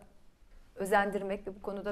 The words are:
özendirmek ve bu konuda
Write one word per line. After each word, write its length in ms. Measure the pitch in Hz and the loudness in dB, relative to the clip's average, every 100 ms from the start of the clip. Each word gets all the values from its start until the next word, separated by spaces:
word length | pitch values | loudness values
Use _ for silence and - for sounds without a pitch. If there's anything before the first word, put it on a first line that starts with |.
| - - - - - - - - | -10 -20 -20 -20 -20 -20 -14 -6
özendirmek 720 | 196 202 202 196 196 202 202 | 4 6 6 2 0 -4 -6
ve 80 | 196 | -10
bu 60 | |
konuda 240 | - 196 196 | -6 -4 0